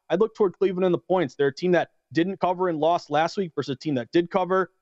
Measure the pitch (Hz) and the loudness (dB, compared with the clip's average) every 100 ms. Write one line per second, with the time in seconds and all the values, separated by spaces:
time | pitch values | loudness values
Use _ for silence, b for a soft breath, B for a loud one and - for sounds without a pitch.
0 | - 170 220 - 202 - 196 185 185 165 | -4 0 0 2 -2 2 -2 2 0 0
1 | - 185 147 - 139 - 180 170 156 _ | 0 -2 -2 0 -2 0 0 2 0 _
2 | _ 135 180 190 175 180 185 156 156 175 | _ -2 -2 -2 -2 0 -2 0 0 0
3 | - 147 165 - 180 - 135 135 156 131 | 0 0 0 -2 -6 -6 -6 -6 -4 -4
4 | 113 170 175 190 180 185 175 _ | 0 0 0 0 0 0 -2 _